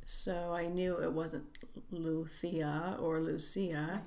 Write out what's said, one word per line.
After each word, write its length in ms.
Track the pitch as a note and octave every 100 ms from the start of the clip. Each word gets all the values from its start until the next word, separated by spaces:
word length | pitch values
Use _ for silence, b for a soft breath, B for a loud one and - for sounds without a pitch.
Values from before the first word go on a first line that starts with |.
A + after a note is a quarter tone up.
| -
so 480 | - - F3 F3
I 140 | E3+ E3+
knew 340 | F3+ F#3 F3
it 100 | D#3+
wasn't 340 | D#3+ D#3+ D#3+ D3 - - - -
Lucía 1080 | F3+ E3 D#3+ D#3+ D3+ F3 E3+ D3+ D3 E3+ F#3+
or 180 | E3 D#3+
Lucía. 840 | D#3+ D#3+ D#3 - F#3+ D#3 D#3 F#3+